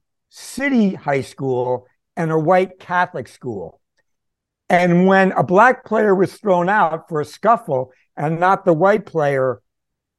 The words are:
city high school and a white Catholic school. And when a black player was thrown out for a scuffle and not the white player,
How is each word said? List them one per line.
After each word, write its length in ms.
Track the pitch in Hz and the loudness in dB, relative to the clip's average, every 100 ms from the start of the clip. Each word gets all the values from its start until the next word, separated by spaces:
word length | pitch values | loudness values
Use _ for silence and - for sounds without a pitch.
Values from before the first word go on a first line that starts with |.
| _ _ _ | _ _ _
city 640 | - - - 277 262 202 | -20 -16 -6 -2 2 0
high 280 | 185 - 139 | -2 -4 -4
school 640 | 123 - 135 123 123 123 - _ _ - | -4 -8 -4 -2 -2 -6 -8 _ _ -8
and 160 | 165 | -4
a 80 | 160 | -2
white 400 | 156 185 190 - | 2 2 0 -6
Catholic 480 | - 180 180 156 110 | -6 -4 -4 -6 -14
school. 540 | - 131 101 82 - _ _ _ _ _ _ _ _ - | -14 -12 -12 -12 -18 _ _ _ _ _ _ _ _ -2
And 380 | 180 180 175 185 | 0 2 4 4
when 240 | 190 190 | 4 2
a 120 | - | 0
black 400 | 139 180 240 247 | 0 4 4 2
player 300 | - 220 214 | -4 -2 2
was 200 | 190 185 | 2 0
thrown 360 | - 214 180 175 | -4 -2 0 0
out 400 | 214 170 160 - | 0 0 -4 -8
for 100 | 156 | -8
a 60 | 143 | -8
scuffle 680 | - 202 226 220 131 127 _ _ - | -4 0 0 0 -6 -6 _ _ -8
and 240 | 151 160 | -6 0
not 240 | 180 190 | 0 0
the 100 | 190 | 0
white 320 | 160 190 202 196 | 2 2 0 -2
player, 560 | 165 147 135 131 120 _ _ _ _ _ | -4 -2 0 -2 -4 _ _ _ _ _